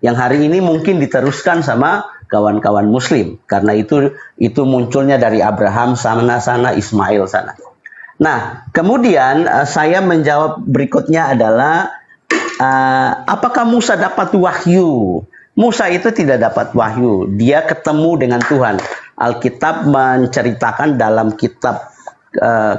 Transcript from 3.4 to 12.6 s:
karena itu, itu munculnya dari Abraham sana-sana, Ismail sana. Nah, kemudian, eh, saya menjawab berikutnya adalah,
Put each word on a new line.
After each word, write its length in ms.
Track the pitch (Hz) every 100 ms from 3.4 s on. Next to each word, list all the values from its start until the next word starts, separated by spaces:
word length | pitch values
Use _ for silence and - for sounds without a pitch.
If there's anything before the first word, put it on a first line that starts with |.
| -
karena 240 | 101 104
itu, 400 | 107 107 147 139 143 - -
itu 240 | 113 143
munculnya 560 | 131 127 120 139 139 135
dari 240 | 117 110
Abraham 560 | 107 98 101 107 123 120
sana-sana, 800 | 117 113 120 120 120 120 123 107
Ismail 500 | 101 107 95 104 95
sana. 300 | 92 - - - _ - - - -
Nah, 460 | 156 123 107 - -
kemudian, 760 | 165 180 254 240 156 131 151 170
eh, 180 | 120 143
saya 320 | 165 156 180
menjawab 560 | 190 165 147 147 156 -
berikutnya 720 | - 139 139 - - 160 143
adalah, 560 | 127 110 113 147 170 190 - - _ - - - -